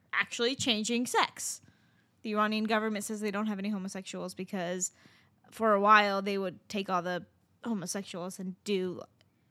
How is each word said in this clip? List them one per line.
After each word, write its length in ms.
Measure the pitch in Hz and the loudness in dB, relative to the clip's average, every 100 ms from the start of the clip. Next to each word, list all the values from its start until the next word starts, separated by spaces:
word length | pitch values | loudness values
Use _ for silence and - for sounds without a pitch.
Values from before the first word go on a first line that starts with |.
| - | -6
actually 420 | 185 202 - 240 | -4 -4 -2 -2
changing 520 | 269 269 214 220 240 247 | 0 0 0 2 0 2
sex. 540 | 440 - - - - - _ _ _ _ _ | 2 2 -2 -8 -8 -14 _ _ _ _ _
The 80 | 226 | -4
Iranian 340 | 208 214 214 | 2 2 2
government 400 | 214 220 220 208 | 2 2 2 -4
says 160 | 208 214 | -6 -4
they 100 | 214 | -4
don't 160 | 202 214 | -2 -2
have 120 | 196 | -2
any 100 | 202 | -4
homosexuals 640 | 202 190 190 190 185 180 | -4 -6 -10 -10 -8 -10
because 580 | 185 190 190 175 185 180 _ - - _ _ _ | -8 -6 -4 -4 -4 -6 _ -20 -20 _ _ _
for 240 | - 220 | 0 4
a 60 | 202 | 6
while 420 | 208 214 202 196 | 8 8 8 2
they 160 | 202 196 | 0 -2
would 280 | 190 135 - | -4 -8 -8
take 200 | 208 190 | -6 -2
all 140 | 185 | -2
the 220 | 175 175 180 _ _ _ | 0 -4 -6 _ _ _
homosexuals 720 | 233 208 180 202 190 180 185 190 | -6 -4 -4 -6 -8 -10 -10 -8
and 160 | 185 180 | -10 -8
do 380 | - 190 185 - - _ _ _ _ | -2 -2 -2 -6 -14 _ _ _ _